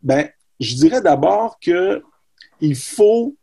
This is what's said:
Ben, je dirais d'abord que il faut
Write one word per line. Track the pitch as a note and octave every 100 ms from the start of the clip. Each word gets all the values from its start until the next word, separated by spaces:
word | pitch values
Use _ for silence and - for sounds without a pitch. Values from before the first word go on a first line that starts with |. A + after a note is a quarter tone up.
Ben, | C#3 C3+ D#3 _ _ _
je | A#2 B2
dirais | D#4 B3+
d'abord | F#3+ C#3 D#3 G3+ A3+ -
que | - F3 F#3 G3+ - _ _ _ - _
il | D#3 C3
faut | - - G#3 A#3 A#3+ C#4+